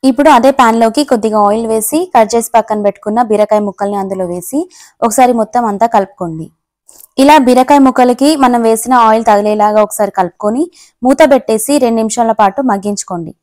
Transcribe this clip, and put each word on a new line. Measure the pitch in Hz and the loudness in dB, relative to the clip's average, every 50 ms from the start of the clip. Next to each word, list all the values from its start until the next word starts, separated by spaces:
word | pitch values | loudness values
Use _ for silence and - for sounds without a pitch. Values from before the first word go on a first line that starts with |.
| - | 0
ఇప్పుడు | 262 262 233 285 311 294 | 0 0 2 4 4 4
అదే | 240 233 269 277 277 | 4 4 2 2 2
ప్యాన్‌లోకి | 254 226 226 226 233 226 214 302 294 262 | 0 0 2 2 0 0 0 -2 -2 -2
కొద్దిగా | 262 233 202 226 214 214 208 | -2 -2 -2 -2 0 0 0
ఆయిల్ | 202 208 226 233 220 | 0 0 -2 -4 -4
వేసి | 220 220 220 - - 311 359 359 _ | -4 -4 -4 -2 -4 -4 -4 0 _
కట్ | 254 220 208 - | 0 0 2 0
చేసి | 233 226 - - | -4 -4 0 -2
పక్కన | 233 214 - 220 208 208 | -2 0 0 -6 -2 -2
పెట్టుకున్న | 202 196 _ - 214 214 233 247 214 | -4 -4 _ -8 -6 -2 -2 -2 0
బీరకాయ | 214 202 214 208 220 208 208 202 | 0 0 0 0 0 -2 -2 -4
ముక్కల్ని | 190 - 202 202 208 202 190 | -6 -6 -6 -6 -4 -6 -6
అందులో | 190 190 190 185 175 175 | -6 -6 -6 -6 -6 -8
వేసి | 180 175 - - 285 359 370 _ - - - _ _ | -10 -10 -8 -6 -6 -6 -8 _ -20 -20 -20 _ _
ఒకసారి | - 233 208 - 254 247 247 233 | -4 -2 0 2 2 2 2 0
మొత్తం | 220 214 - 247 240 220 | -4 -2 -2 -4 -4 -2
అంతా | 202 196 220 233 226 | -2 -2 -2 0 0
కలుపుకోండి. | 208 196 190 _ _ 185 170 160 160 160 - _ _ _ _ _ _ _ _ _ _ - _ _ - 269 | 0 -2 -2 _ _ -10 -10 -10 -12 -14 -16 _ _ _ _ _ _ _ _ _ _ -20 _ _ 2 4
ఇలా | 285 302 311 262 240 | 4 6 4 4 4
బీరకాయ | 247 247 254 - 285 285 269 262 | 2 2 4 4 4 4 4 2
ముక్కలకి | 240 - 247 247 247 247 269 294 320 285 269 | 4 2 2 2 2 0 0 0 2 2 0
మనం | 247 247 240 226 220 | 0 0 0 0 0
వేసిన | 226 220 - 240 262 247 233 220 | 0 -2 0 0 2 2 4 4
ఆయిల్ | 220 226 226 233 | 2 2 2 2
తగిలేలాగా | 214 202 208 208 214 214 208 214 208 214 214 | 2 2 2 0 0 0 0 0 2 0 0
ఒకసారి | 208 - - 214 202 - - | 0 -2 -4 -4 -4 -2 -4
కలుపుకొని | 180 175 _ _ - 208 220 262 339 359 _ _ - _ _ _ | -4 -4 _ _ -6 -4 -2 -2 -6 -6 _ _ -20 _ _ _
మూత | - 247 277 - 320 285 277 | -2 -2 2 2 4 4 4
పెట్టేసి | 254 - - 220 220 - - 285 294 254 | 0 0 -2 -4 -4 -2 -2 -2 0 0
రెండు | 233 233 226 220 | 0 -2 -2 -4
నిమిషాల | 220 - 240 233 220 220 - 214 | -4 -2 -2 -2 -2 0 0 0
పాటు | 196 190 - 269 262 | 0 0 -2 -4 -2
మగ్గించుకోండి. | 202 196 185 208 202 202 - - 185 170 165 175 - _ | -4 -2 -4 -6 -8 -8 -8 -10 -10 -10 -10 -12 -16 _